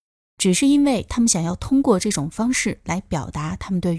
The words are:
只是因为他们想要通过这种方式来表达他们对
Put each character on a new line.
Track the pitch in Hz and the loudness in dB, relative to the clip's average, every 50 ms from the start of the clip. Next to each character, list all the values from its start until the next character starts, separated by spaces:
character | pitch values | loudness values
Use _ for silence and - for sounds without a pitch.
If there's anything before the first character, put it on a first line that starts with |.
| _ _ _ _ _ _ _ | _ _ _ _ _ _ _
只 | - - 185 | -2 0 2
是 | 180 - 285 | 2 4 4
因 | 277 294 285 285 | 4 4 4 4
为 | 285 254 190 - - | 4 2 0 -2 -4
他 | - 240 | -2 0
们 | 233 233 | 2 2
想 | - 170 | 2 0
要 | 165 170 180 | -2 -4 -4
通 | - - - 262 269 | -6 -2 0 2 2
过 | 277 269 202 180 | 4 4 4 2
这 | - 208 | 2 -2
种 | - 151 139 165 | -2 -4 -4 -4
方 | - - 226 247 | -4 -2 -2 -2
式 | 254 - - 214 - - - | 0 -2 -2 -2 -4 -6 -6
来 | - 170 185 | -6 -4 -4
表 | - - 180 151 151 170 | -4 -4 -6 -6 -4 -6
达 | - 151 151 156 185 | -6 -6 -6 -6 -6
他 | - - - | -8 -6 -4
们 | 190 175 | -2 -2
对 | 175 175 170 | 0 -2 -2